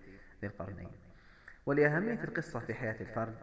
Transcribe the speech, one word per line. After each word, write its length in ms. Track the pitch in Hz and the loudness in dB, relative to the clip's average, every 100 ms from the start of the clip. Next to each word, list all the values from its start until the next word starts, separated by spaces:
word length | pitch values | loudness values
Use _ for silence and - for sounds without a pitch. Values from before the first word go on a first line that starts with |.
| - 98 - - | -12 -18 -18 -8
ذي 60 | 101 | -6
القرنين. 440 | - 92 87 90 - - - - - - - - | -4 -6 -6 -10 -12 -18 -20 -20 -20 -20 -6 2
ولأهمية 580 | 143 147 151 220 233 | 6 8 6 4 0
القصة 360 | - - - 120 | -2 -2 -2 -4
في 140 | 113 | -4
حياة 280 | 110 117 107 | -2 -2 -4
الفرد 340 | 101 110 113 110 | -4 -2 -2 -4